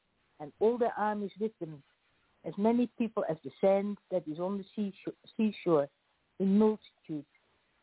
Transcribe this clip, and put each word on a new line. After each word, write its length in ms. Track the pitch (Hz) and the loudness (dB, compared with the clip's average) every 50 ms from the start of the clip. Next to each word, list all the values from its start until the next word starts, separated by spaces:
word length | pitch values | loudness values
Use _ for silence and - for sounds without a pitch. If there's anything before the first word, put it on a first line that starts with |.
| _ _ _ _ _ _ _ - | _ _ _ _ _ _ _ -18
and 120 | 151 147 - - | -16 -16 -4 0
all 180 | 202 220 240 240 | 2 2 2 2
their 160 | 240 226 - - | 0 -2 0 0
armies 340 | 202 214 214 208 208 190 - 185 | -2 -2 -2 -2 -6 -8 -6 -6
with 120 | 214 220 220 - | -6 -6 -6 -8
them, 220 | 170 160 156 143 - _ _ _ _ _ _ _ _ _ _ _ - | -10 -10 -10 -14 -18 _ _ _ _ _ _ _ _ _ _ _ -12
as 80 | 165 156 - | -10 -4 0
many 300 | 202 226 233 240 247 240 - - | 2 2 2 2 0 0 -2 -2
people 280 | 240 220 - - 190 - | -4 -2 -2 -2 -4 -4
as 80 | 160 - - | -4 -6 -8
the 80 | 135 - - | -12 -4 0
sand 380 | - 196 196 196 202 208 202 - _ _ | 2 4 4 4 2 -2 -6 -8 _ _
that 120 | 185 180 160 156 | -6 -6 -4 -6
is 80 | 151 156 | -6 -6
on 200 | 175 185 202 196 | -4 -4 -4 -6
the 40 | 190 - _ | -8 -10 _
seashore, 380 | - 208 196 185 - - - - _ _ - - | -6 -6 -6 -6 -8 -10 -12 -12 _ _ -10 -4
seashore 540 | - 220 214 196 - - 185 170 147 143 139 _ _ _ _ _ _ _ _ _ - | 0 0 0 0 -2 0 2 2 2 2 0 _ _ _ _ _ _ _ _ _ -2
in 180 | 185 196 196 208 | 0 2 4 6
multitude, 680 | 220 220 214 208 _ _ _ _ _ - 160 147 143 - _ _ _ _ _ _ _ _ _ _ | 4 4 2 0 _ _ _ _ _ -10 -10 -10 -10 -12 _ _ _ _ _ _ _ _ _ _